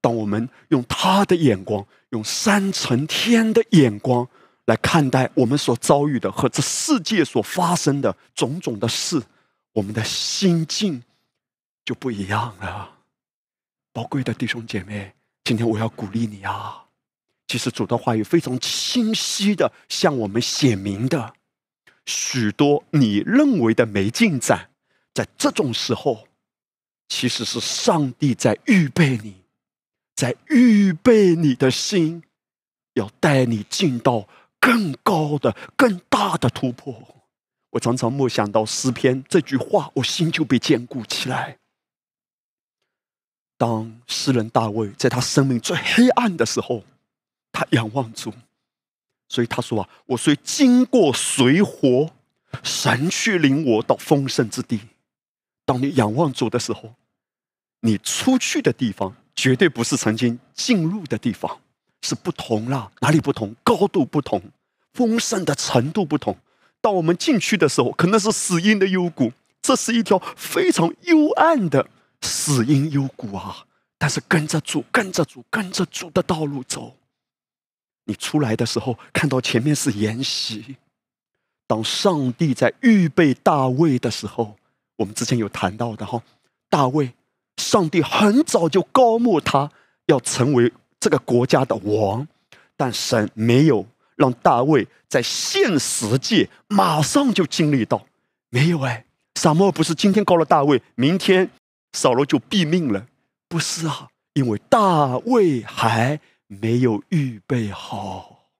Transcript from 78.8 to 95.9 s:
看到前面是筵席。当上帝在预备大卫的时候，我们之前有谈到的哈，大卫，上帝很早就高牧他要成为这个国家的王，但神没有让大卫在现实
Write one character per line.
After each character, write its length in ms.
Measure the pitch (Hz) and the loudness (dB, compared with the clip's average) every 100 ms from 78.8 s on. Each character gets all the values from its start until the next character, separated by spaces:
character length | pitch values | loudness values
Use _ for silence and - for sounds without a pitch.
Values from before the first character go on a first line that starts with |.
| - 117 - | -6 -8 -8
看 160 | - 147 | -4 -2
到 100 | 131 | -2
前 220 | - 123 | 0 -2
面 140 | 131 147 | 0 -2
是 160 | 147 | -2
筵 320 | 104 107 113 | -2 -4 -4
席。 540 | 131 - - 107 110 135 _ _ _ _ _ _ _ _ _ | -6 -6 -8 -10 -14 -20 _ _ _ _ _ _ _ _ _
当 160 | 110 | -4
上 500 | 110 - 202 160 127 | -2 0 0 0 -2
帝 180 | 117 165 | 0 -2
在 220 | 127 123 - | 2 0 2
预 260 | 247 214 165 | 4 4 4
备 240 | 156 156 | 4 2
大 360 | 120 - 151 131 | 4 2 2 2
卫 320 | 127 165 127 | 2 2 2
的 100 | 120 | -2
时 160 | - 104 | -6 -8
候， 320 | - 110 107 _ _ _ _ | -6 -6 -6 _ _ _ _
我 100 | 101 | -6
们 80 | |
之 100 | 107 | -4
前 140 | 120 123 | -2 -2
有 100 | 101 | -2
谈 280 | - 92 107 | -4 -4 -4
到 180 | 120 107 | -8 -6
的 80 | |
哈， 200 | 101 117 - _ _ _ _ | -8 -8 -10 _ _ _ _
大 200 | 165 131 | 0 2
卫， 260 | 147 131 - _ _ _ - | 0 -4 -6 _ _ _ -10
上 300 | - 220 165 | 0 2 2
帝 100 | 170 | 0
很 420 | 147 - 208 233 | 0 2 4 4
早 240 | 330 208 165 | 2 0 2
就 140 | 190 | 0
高 380 | - 262 247 226 | 0 2 4 4
牧 200 | 240 170 | 2 0
他 320 | - - 147 _ _ _ - | 2 0 -2 _ _ _ 0
要 120 | 143 | 0
成 340 | - - 127 | 0 -2 2
为 200 | 131 120 _ _ _ | 4 2 _ _ _
这 120 | 202 | 0
个 80 | 143 | 0
国 260 | - 120 127 | 0 0 2
家 180 | 151 | 2
的 120 | 131 101 | 2 -4
王， 520 | 95 104 101 107 147 _ _ - _ _ | -2 0 0 -2 -8 _ _ -20 _ _
但 160 | 131 | -4
神 380 | 110 - 117 104 - | -4 -2 0 0 -2
没 320 | 113 123 160 | 4 6 6
有 180 | 110 95 _ _ - | 4 -2 _ _ 0
让 180 | 135 | 0
大 300 | 120 180 123 | 4 2 4
卫 240 | 139 147 98 _ _ | 4 2 0 _ _
在 140 | 135 | -2
现 560 | 120 - - 381 349 156 | -2 -6 -4 0 2 2
实 400 | - | -2